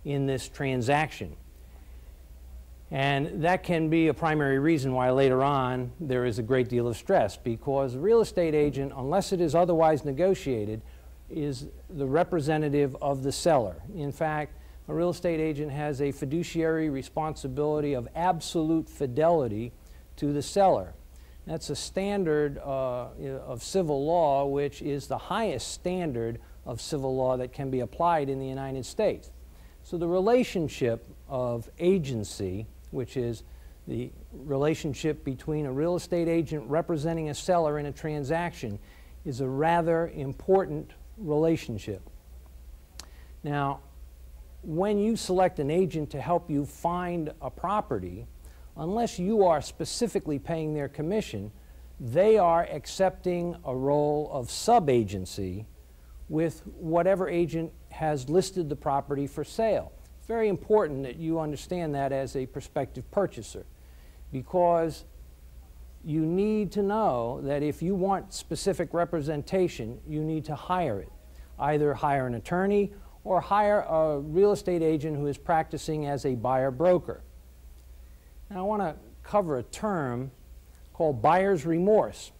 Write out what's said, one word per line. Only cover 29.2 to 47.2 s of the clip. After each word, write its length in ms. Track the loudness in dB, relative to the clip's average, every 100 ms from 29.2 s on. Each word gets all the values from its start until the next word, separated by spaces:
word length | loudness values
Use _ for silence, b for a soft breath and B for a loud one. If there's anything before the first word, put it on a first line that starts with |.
| -8 -20 -20 b b b
So 140 | -10 -4
the 100 | 0
relationship 960 | 2 4 4 4 0 -2 0 0 0 -6 -20 -8
of 420 | -4 -2 -4 -8 0
agency, 920 | 2 2 2 -4 -4 -4 -4 -4 -8 -14 -10
which 260 | -8 -6 -4
is 260 | -4 -4 b b b b -8
the 260 | -6 -6 -12 -18
relationship 920 | -14 -4 0 2 0 -2 -2 -2 -2 -4
between 400 | -6 -4 -4 -2
a 60 |
real 240 | -2 0 0
estate 320 | 0 0 2
agent 340 | 2 0 -4 -2
representing 600 | -2 0 -2 -2 -2 -4
a 40 |
seller 460 | -4 2 4 4 0
in 80 | -4
a 40 |
transaction, 880 | -6 -4 -4 -2 -2 -2 -6 -8 -8 B B B B -8
is 160 | -4
a 60 | -2
rather 600 | 2 4 4 4 2 0 -4
important 760 | -8 -4 4 4 4 -4 -8 -16 -20 -8
relationship. 920 | 0 2 4 2 -2 -8 -8 -10 -12 -20 -20 -20 -20 -20 -18 -20 -18 -18 B B B B
Now, 360 | -4 0 0 -2 -10 -20 -20 -20 -18 -18 -18 -14
when 380 | -4 0 2 2
you 160 | 2 0
select 420 | 0 4 4 2
an 120 | 0
agent 400 | 2 2 0 -6
to 100 | -6
help 280 | -2 -2 0
you 140 | -2
find 680 | -2 -4 -2 -2 -2 -4